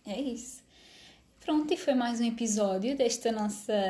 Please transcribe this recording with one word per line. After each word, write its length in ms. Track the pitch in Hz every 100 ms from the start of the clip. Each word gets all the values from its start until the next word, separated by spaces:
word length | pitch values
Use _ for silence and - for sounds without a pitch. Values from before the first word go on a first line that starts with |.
| 202
É 140 | 196
isso. 440 | 269 226 - - _ - - - - - _ _
Pronto, 340 | - 302 302
e 40 | 349
foi 160 | -
mais 260 | 254 240 233
um 60 | 233
episódio 720 | 226 226 208 196 190 233 277
desta 340 | 233 - 226
nossa, 420 | 214 208 - - 208